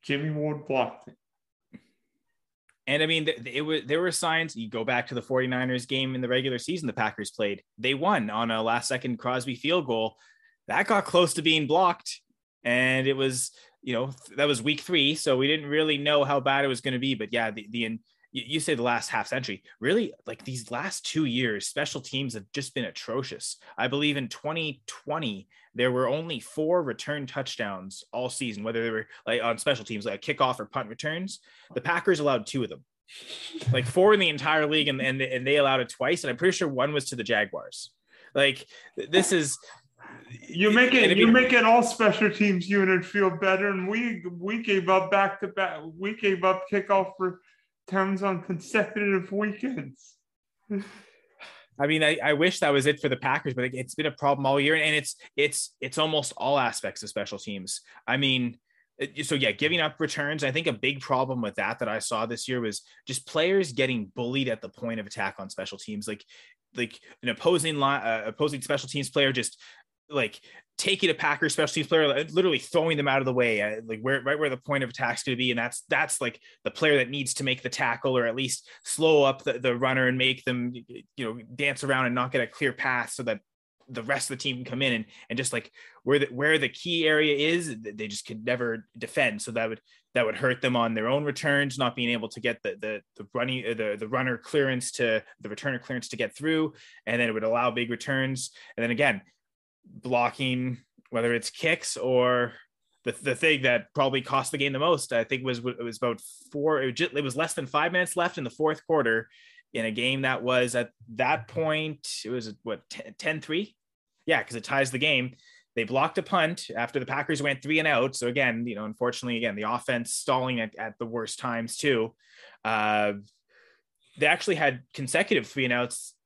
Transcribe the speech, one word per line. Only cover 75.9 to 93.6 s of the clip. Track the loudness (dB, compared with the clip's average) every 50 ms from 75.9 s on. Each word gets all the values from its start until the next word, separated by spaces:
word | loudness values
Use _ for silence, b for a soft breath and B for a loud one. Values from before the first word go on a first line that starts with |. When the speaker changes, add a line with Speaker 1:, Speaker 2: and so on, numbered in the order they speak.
| 0 2 2 0 -2 -2
Speaker 2:
like, | -2 -4 -4 -6 b b b b _
the | -8
player | -4 0 4 4 6 4
that | 4 2
needs | -2 -6 -4 -4 -4
to | -4 -2
make | -2 -2 -2
the | -2 -8
tackle | -4 -2 0 0 0 0 0 0 2 2
or | 2
at | 0 0
least | -2 -4 -4 -4 -6 B B B B B
slow | -8 -2 2 4 6 8 8 8
up | 6 4 2 -2
the, | -4 -4 0
the | 0 0 0
runner | 2 2 2 2 4 2 2
and | 2 4
make | 2 2 2 0 -2
them, | -4 -2 -2 -2 -4 -6
y-, | -8 -14 _
y-, | -18 -18 -18 _ _
you | -6 -6
know, | -6 -6 -8 -12 -16 -6
dance | -2 -2 -2 -2 -2 0
around | 0 2 2 2 2
and | 2
not | 0 -2 0
get | 0 -2
a | -2 -2
clear | -4 -2 -2 -2 -2
path | 0 -2 -2 0 -2 -2 -4
so | -6 -6 -4
that | -4 -4 -4 _ _ _ _ _ _ _ _ _ _
the | -10 -10
rest | -4 -2 -2 -2 -2 -6
of | -6 -6
the |
team | -4 -6 -4 -6
can | -6
come | -8 -4 -2
in | 0 0 0
and, | -2 -4 B B B B B
and | -6 -4
just, | -4 -4 -4
like, | -6 -8 -8 B B B B B B B
where | 2 2 2
the, | 2 0
where | -4 -2 0 2 2 2
the | 2 -2
key | -4 -6 -6 -4 -2 2 2 4
area | 4 4 4 2 2 2 2 0 0
is, | 0 -2 -4
th-, | -8 -8 -10 -12 -10
they | -8 -8 -8
just | -8 -10 -10
could | -10 -12 -8 -2
never | -2 -2 0 0 -4 -4 -6 -8 _ _ -12
defend. | -12 -6 -2 0 0 0 0 -4 -8
So | -6
that | -4 -2 -2 -2
would, | -4 -8 b b b b b b _
that | 2 2
would | 2 0 0
hurt | 0 0 0 2
them | 0 0 2
on | 2 2 2 0
their | 0 0 0
own | 0 0 0
returns, | -2 -4 -2 0 2 2 2 2 0 0 0
not | -2 -2 0
being | -2 -2 0
able | 0 -2 -2 -6
to | -10 -4
get | -2 -2 -2 -2 _
the, | -6 -6 -4
the, | -6 -6 -6 -8 _ _ _
the | -18 -18 -8 _
running, | -4 -2 -2 -4 -4